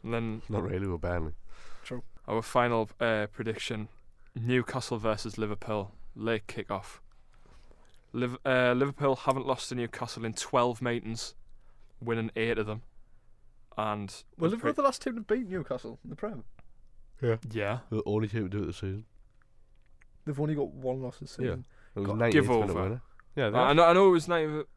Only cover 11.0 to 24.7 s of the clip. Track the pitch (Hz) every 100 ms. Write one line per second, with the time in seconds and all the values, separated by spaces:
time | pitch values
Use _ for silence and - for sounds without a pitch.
11 | 110 113 - - - - - - - -
12 | 117 113 113 - 113 110 107 107 - -
13 | - - - - - - - - 107 104
14 | 98 - - - 165 226 262 302 277 -
15 | - 233 214 226 214 185 - 127 - 117
16 | - 151 208 226 - - - - - -
17 | - - 120 113 110 110 101 120 - 107
18 | - 104 110 113 95 101 85 87 95 98
19 | 110 - - _ - - - - - -
20 | - - - 139 151 147 120 95 131 131
21 | 127 - 143 - 127 82 - - - -
22 | 98 107 117 147 131 117 107 87 92 123
23 | - - - - 117 117 127 147 170 175
24 | 196 175 156 175 156 151 143